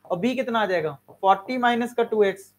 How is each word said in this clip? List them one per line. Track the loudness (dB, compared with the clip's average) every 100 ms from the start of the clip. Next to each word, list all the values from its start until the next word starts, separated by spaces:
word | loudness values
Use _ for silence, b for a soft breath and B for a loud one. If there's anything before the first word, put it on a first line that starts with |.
और | -8 -2
बी | -2
कितना | -2 -2 -2
आ | 0
जाएगा? | -2 -2 -8 _
फ़ोर्टी | -2 2 2 0 -2
माइनस | 0 0 -2
का | -2
टू | -2 2
एक्स, | 2 0 -12